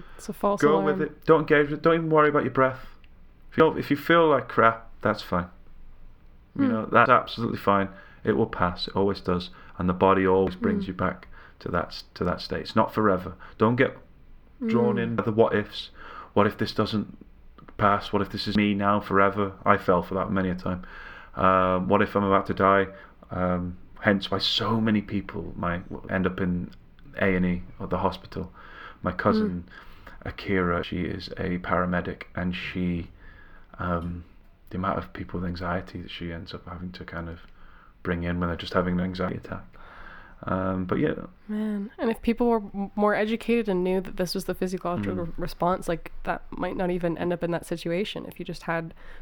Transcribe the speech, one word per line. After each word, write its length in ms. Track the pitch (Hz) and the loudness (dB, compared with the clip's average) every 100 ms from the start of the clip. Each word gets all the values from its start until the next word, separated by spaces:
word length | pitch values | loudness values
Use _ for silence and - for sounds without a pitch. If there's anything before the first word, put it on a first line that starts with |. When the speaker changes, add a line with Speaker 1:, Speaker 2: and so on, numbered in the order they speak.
| - - | -8 -14
Speaker 1:
It's 120 | - | -12
a 40 | |
false 280 | 196 202 202 | -4 -2 2
Speaker 2:
Go 120 | 147 | 4
Speaker 1:
alarm. 120 | 151 190 | 4 2
Speaker 2:
with 160 | 147 | 0
it. 220 | 151 - | -2 -2
Don't 160 | - 160 | 4 4
engage 300 | 156 147 147 | 6 4 4
with 80 | 147 | 2
it. 40 | |
Don't 120 | 165 | 2
even 160 | 165 160 | 2 4
worry 180 | 156 151 | 4 6
about 120 | 147 | 4
your 80 | 120 | 2
breath. 340 | 127 131 127 - - - - - - - | 4 2 2 -12 -18 -20 -20 -20 -20 -4
If 60 | - | 4
you 40 | |
don't, 160 | 160 - | 4 4
if 120 | - | 0
you 60 | 143 | 0
feel 320 | - 170 160 | 4 6 6
like 200 | 135 - | 4 2
crap, 400 | - 113 113 - - | 4 4 4 -4 -4
that's 200 | 113 101 | 0 0
fine. 240 | - 90 87 - - - - - - - - - - - | 0 -2 -2 -8 -20 -18 -18 -18 -20 -20 -20 -20 -10 0
You 40 | |
Speaker 1:
Mm. 40 | 269 | 0
Speaker 2:
know, 160 | 113 - | 0 4
that's 200 | 113 117 | 6 8
absolutely 480 | 123 - - 113 104 | 6 2 -4 -4 -2
fine. 320 | - 98 98 - - - | 2 4 2 -6 -20 -6
It 80 | 117 | 0
will 140 | 110 110 | 2 2
pass. 420 | - 90 90 - | 2 0 0 -4
It 80 | - | 0
always 240 | 98 95 | 0 0
does. 300 | - 90 90 - - - | -2 -2 -2 -12 -16 -4
And 100 | 90 | -2
the 40 | |
body 320 | 90 95 95 95 | 4 4 6 6
always 300 | 95 92 - | 4 2 0
brings 280 | 107 101 | -2 0
Speaker 1:
Mm. 40 | 92 | -2
Speaker 2:
you 60 | |
back 340 | 90 95 - - - - - | -2 -2 -4 -10 -20 -20 -14
to 100 | - | -4
that 160 | 87 - | -2 -2
s-, 160 | - - | -8 -14
to 100 | - | -4
that 160 | 87 87 | -2 -2
state. 220 | - 82 | -4 -8
It's 120 | 78 | -2
not 180 | 110 110 | 2 2
forever. 420 | - 107 92 90 - - - | 4 4 2 -2 -12 -10 0
Don't 180 | 110 120 | 2 4
get 200 | 127 - - - - - - - 233 | 2 0 -18 -20 -20 -20 -20 -8 0
drawn 300 | 123 113 104 | 2 2 2
Speaker 1:
Mm. 60 | |
Speaker 2:
in 140 | 117 117 | -2 -2
by 60 | |
the 100 | 117 | 0
what 220 | 110 113 | 4 4
ifs. 360 | 104 104 - - - - - - | 4 -2 -8 -14 -16 -18 -16 -2
What 140 | - 104 | 2 4
if 120 | - | 2
this 140 | 107 | -4
doesn't 420 | - 104 107 - - - - - - - - | -2 0 -2 -4 -10 -20 -20 -20 -20 -16 0
pass? 360 | 104 101 - | 2 2 0
What 80 | 104 | -2
if 100 | 95 | 0
this 180 | 101 - | -4 0
is 80 | 104 | 2
me 180 | 104 | 4
now 240 | 101 101 104 | 4 2 2
forever? 520 | 101 98 98 101 98 95 | 4 4 4 4 -2 0
I 120 | - 101 | 2 4
fell 260 | - 90 | 4 2
for 120 | 87 | 2
that 180 | 95 87 | -2 -2
many 160 | 95 92 | 0 0
a 40 | 90 | -2
time. 260 | 95 90 - - - - - - | -4 -6 -8 -16 -16 -18 -12 2
Um, 500 | 92 95 92 92 95 | 4 6 4 2 4
what 140 | 101 | 2
if 140 | 101 104 | 4 2
I'm 80 | |
about 220 | 101 98 98 | 2 2 2
to 80 | |
die? 340 | 92 98 98 95 - - - - | 2 6 6 4 -4 -20 -20 -10
Um, 460 | 90 90 90 90 90 - - | -2 0 0 -2 -8 -14 -4
hence 300 | - 98 - | 2 2 2
why 80 | 98 | -2
so 420 | - - 107 113 | 0 0 0 0
many 220 | 110 107 | 2 2
people 500 | 101 101 90 - 85 - | 0 -4 -6 -8 -10 -6
might 260 | 87 87 - - - | -4 -4 -6 -12 -4
end 160 | 95 92 | 0 0
up 140 | 92 | 0
in 300 | 92 90 87 - - - - - | -2 -2 -4 -12 -20 -20 -14 -2
A 140 | 98 | 2
and 120 | 92 90 | 2 2
E 160 | 87 - - | 0 -4 -10
or 80 | 95 | -6
the 120 | 90 | -2
hospital. 540 | 95 - - 90 87 - - - - - | -2 -4 -10 -10 -10 -12 -20 -18 -18 -8
My 100 | - | -6
cousin, 520 | 87 107 110 104 90 87 - - - - - | 0 2 2 0 -4 -8 -16 -20 -20 -20 -14
Speaker 1:
Mm. 40 | - | -12
Speaker 2:
Akira, 540 | - - 98 90 85 | -8 -2 0 2 0
she 160 | - 90 | -2 -4
is 240 | 80 95 95 - | -4 -6 -10 -6
a 200 | 90 90 | -4 -4
paramedic, 680 | 90 90 90 87 92 87 - | 0 0 0 -2 -4 -8 -10
and 200 | - 90 | -6 -4
she, 540 | 90 - 95 90 87 85 - - - - - - - | -4 -6 -4 -2 -2 -6 -14 -20 -20 -20 -20 -18 -8
um, 460 | 90 87 87 87 - - - - - | -4 -4 -4 -8 -12 -20 -20 -20 -12
the 60 | 90 | -6
amount 200 | 95 - | -4 -4
of 140 | - | -6
people 260 | - 87 90 | -10 -10 -6
with 80 | 90 | -6
anxiety 540 | 87 90 90 92 90 | -6 -4 -4 -6 -12
that 80 | 87 | -12
she 200 | - 87 | -10 -10
ends 200 | 82 - | -10 -12
up 140 | - - | -14 -14
having 240 | 87 90 | -12 -12
to 120 | 87 | -12
kind 240 | 85 85 85 | -12 -10 -10
of 100 | 80 - - - - - - | -12 -16 -20 -20 -20 -20 -10
bring 200 | - 87 | -4 -2
in 160 | 85 87 | 0 0
when 100 | 87 | -2
they're 60 | 82 | -2
just 180 | - | -4
having 240 | 92 90 90 | -2 0 0
an 40 | |
anxiety 320 | 92 92 92 82 | -2 -2 -4 -6
attack. 280 | - - - - - - - - - - | -10 -12 -14 -20 -20 -18 -18 -18 -20 -14
Um, 420 | - 92 92 92 | -4 -2 -2 -2
but 140 | 90 - | -2 0
yeah. 160 | 151 - - - - | 0 -2 -8 -14 -8
Speaker 1:
Man, 420 | 214 214 208 202 - | -4 -4 -4 -6 -4
and 120 | 262 | -4
if 100 | 220 | -2
people 280 | - 226 240 | -2 0 2
were 140 | 226 202 | 0 -2
m-, 160 | 196 196 | -6 -6
more 200 | - 208 | 0 2
educated 540 | 202 214 226 - 233 214 | 2 0 -2 0 0 2
and 120 | 180 | 0
knew 180 | 180 185 | 2 0
that 160 | 185 - | -2 -4
this 160 | 180 | -4
was 100 | 196 | -4
the 100 | 180 | -4
physiological 720 | 185 185 185 175 175 202 190 170 | -4 -4 -4 -4 -4 -2 -4 -4
Speaker 2:
Mm. 60 | - | -6
Speaker 1:
response, 500 | 175 - 175 185 - | -6 -2 0 0 -2
like, 240 | 165 - - | -4 -6 -8
that 180 | - 175 - | -4 -6 -6
might 260 | - 180 - | -6 -4 -2
not 140 | 180 | -2
even 260 | 180 175 165 | 0 -2 -2
end 160 | 175 | -2
up 100 | 170 | -2
in 80 | 175 | -2
that 120 | 170 | -2
situation 600 | - 170 175 170 208 - - | -4 -6 -2 -2 -4 -6 -10
if 120 | - | -12
you 60 | |
just 200 | 180 160 | -10 -8
had 280 | - 165 165 - - - | -4 -4 -4 -10 -16 -14